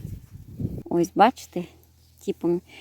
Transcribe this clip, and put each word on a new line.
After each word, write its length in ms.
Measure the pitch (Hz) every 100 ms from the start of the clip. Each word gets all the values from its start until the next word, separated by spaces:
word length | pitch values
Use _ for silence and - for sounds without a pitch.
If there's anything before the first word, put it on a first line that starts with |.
| - - - - - - - -
Ось 280 | - 170 170
бачите, 500 | - 214 - - - 175 - _ _ _ - -
ті 60 |
помі-, 300 | 196 170 175 - -